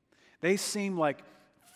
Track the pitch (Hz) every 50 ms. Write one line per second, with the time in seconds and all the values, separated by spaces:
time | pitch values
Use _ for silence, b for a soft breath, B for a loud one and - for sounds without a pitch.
0 | _ _ b b b b b b - 170 196 196 - - - 214 202 196 190 170
1 | 156 147 135 - - B B B B B B _ _ - -